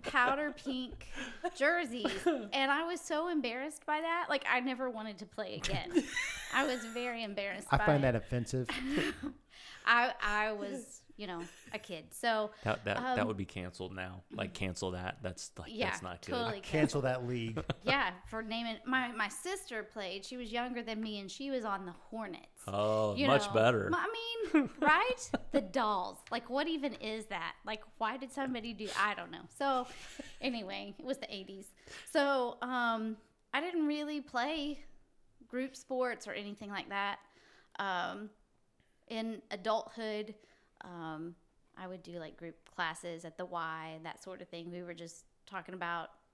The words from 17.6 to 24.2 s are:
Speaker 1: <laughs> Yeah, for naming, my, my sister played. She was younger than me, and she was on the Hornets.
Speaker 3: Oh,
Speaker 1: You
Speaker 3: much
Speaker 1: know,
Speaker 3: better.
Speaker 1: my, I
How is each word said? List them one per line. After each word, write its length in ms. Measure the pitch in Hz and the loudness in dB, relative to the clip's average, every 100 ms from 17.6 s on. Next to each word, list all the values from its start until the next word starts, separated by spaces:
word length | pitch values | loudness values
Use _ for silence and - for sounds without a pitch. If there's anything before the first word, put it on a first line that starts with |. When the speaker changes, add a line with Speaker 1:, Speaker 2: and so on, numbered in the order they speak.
| - | -4
Speaker 1:
<laughs> 40 | - | -2
Yeah, 280 | 240 269 208 180 - | 2 2 2 -2 -8
for 160 | 220 | -6
naming, 320 | 220 226 233 220 - | -4 -4 -4 -6 0
my, 260 | 262 247 | 0 0
my 140 | 226 208 | -2 -2
sister 540 | - 359 381 - 226 | -2 -4 -6 -4 -6
played. 420 | 214 220 196 190 | -6 -8 -6 -6
She 140 | 196 254 | -8 -8
was 140 | 233 | -4
younger 320 | 240 247 247 | -2 -2 -4
than 180 | 226 220 | -4 -4
me, 180 | 220 208 | -2 -4
and 120 | 196 | -8
she 180 | - 277 | -8 -2
was 160 | 262 220 | -2 0
on 220 | 196 185 | -2 -4
the 60 | 175 - | -12 -10
Hornets. 340 | 220 208 170 - - - | -8 -6 -8 -14 -12 -2
Speaker 3:
Oh, 480 | 101 107 107 107 107 | 2 4 6 4 4
Speaker 1:
You 100 | - | 6
Speaker 3:
much 220 | 139 - | 6 6
Speaker 1:
know, 60 | |
Speaker 3:
better. 360 | 110 113 117 98 | 8 8 6 4
Speaker 1:
my, 160 | 349 349 | 2 0
I 480 | 453 | -2